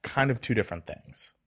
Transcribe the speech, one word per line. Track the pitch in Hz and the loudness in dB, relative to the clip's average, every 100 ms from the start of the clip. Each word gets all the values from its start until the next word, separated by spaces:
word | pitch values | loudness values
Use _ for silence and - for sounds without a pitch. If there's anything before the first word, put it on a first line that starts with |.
kind | - - 135 | -4 2 2
of | 120 | 2
two | - | 2
different | 110 98 85 - | 2 2 -2 -8
things. | - - - - _ | -14 -14 -16 -16 _